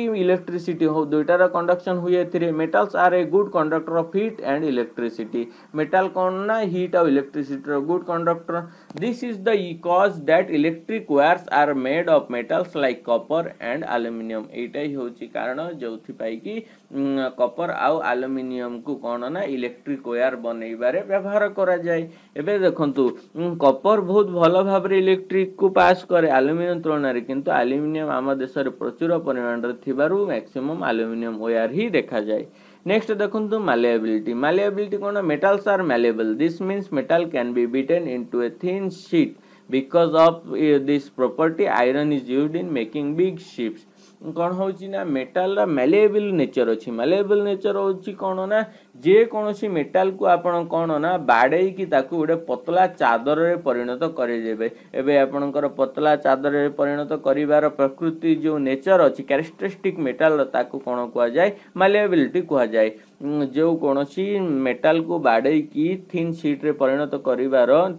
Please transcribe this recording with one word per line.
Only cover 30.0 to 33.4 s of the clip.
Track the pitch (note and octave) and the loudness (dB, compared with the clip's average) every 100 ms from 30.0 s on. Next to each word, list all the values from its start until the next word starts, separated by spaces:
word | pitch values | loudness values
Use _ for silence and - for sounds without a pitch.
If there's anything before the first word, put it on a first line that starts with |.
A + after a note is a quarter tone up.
| D#3 G3 G3+ | 0 0 -2
ମ୍ୟାକ୍ସିମମ୍ | B2 - C3+ C3+ E3 | -4 -6 -8 -6 -4
ଆଲୁମିନିୟମ | D#3+ A2+ A2+ A2+ A#2 A2+ | -2 -2 -2 -4 -6 -6
ୱାୟାର | A2+ A2+ A2+ | -2 -2 -2
ହିଁ | D3 A3+ | -2 -2
ଦେଖାଯାଏ। | E3+ - A#2+ G#2 G#2+ - - - - F3 | -2 -2 -4 -2 -4 -6 -16 -20 -12 -2
ନେକ୍ସଟ | G#3+ A3 | -2 0
ଦେଖନ୍ତୁ | G#3 G#3 A3 | -2 -2 -4